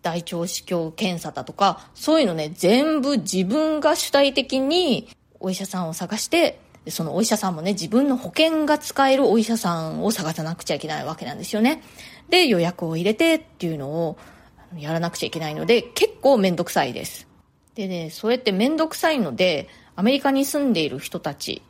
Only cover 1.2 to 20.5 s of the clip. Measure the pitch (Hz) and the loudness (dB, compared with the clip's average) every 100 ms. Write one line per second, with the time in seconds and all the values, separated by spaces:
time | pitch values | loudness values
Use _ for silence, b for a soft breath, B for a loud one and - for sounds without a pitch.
1.2 | 165 - 127 - 196 165 - - - 320 | -8 -10 -12 0 2 2 -10 -8 2 4
2.2 | 240 165 151 170 180 233 302 311 269 277 | 4 0 -6 0 4 4 4 2 2 0
3.2 | - 185 185 277 311 311 285 330 - 277 | 0 -2 0 0 0 2 2 2 2 4
4.2 | 277 269 262 262 269 339 349 214 - B | 4 2 -2 -2 2 2 2 0 -2 B
5.2 | _ _ 190 185 190 180 170 160 170 214 | _ _ -6 -6 -6 -6 -6 -6 -6 -6
6.2 | - 330 320 - _ - - - 160 160 | 0 2 2 0 _ -18 -12 -6 -4 0
7.2 | 226 208 190 165 170 196 165 220 285 254 | 0 0 -2 -4 -4 -4 0 2 2 0
8.2 | 180 - 320 311 302 302 - - 269 269 | -4 2 2 4 2 0 0 0 4 4
9.2 | 277 220 220 226 175 170 160 156 185 226 | 4 4 2 0 -2 -4 -4 -2 -2 -2
10.2 | 156 165 156 165 - 147 156 151 135 160 | -4 -6 -6 -8 -6 -6 -4 -6 -6 -8
11.2 | 127 - 185 214 233 320 B B B B | -10 -10 -6 2 2 0 B B B B
12.2 | - 359 330 185 170 180 165 165 175 220 | 0 4 4 4 2 -2 -6 -2 0 2
13.2 | 330 320 320 _ 175 156 135 156 165 165 | 2 2 -2 _ -6 -4 -6 -4 -4 -6
14.2 | B B B B - 170 147 165 170 - | B B B B -20 -12 -4 -2 -4 -4
15.2 | 165 165 156 151 165 233 - - 440 - | -6 -6 -6 -6 2 2 2 0 0 4
16.2 | 262 262 190 170 170 - 139 120 - - | 4 6 4 2 0 0 0 -2 -10 -14
17.2 | - _ _ _ _ - 196 180 160 - | -20 _ _ _ _ -10 -6 -6 -8 -6
18.2 | 214 247 247 185 233 311 320 - 330 302 | -2 0 0 0 0 0 -2 0 0 0
19.2 | 170 120 185 151 - B B - 208 277 | -2 2 2 2 -6 B B 0 2 2
20.2 | 277 269 277 | 2 2 0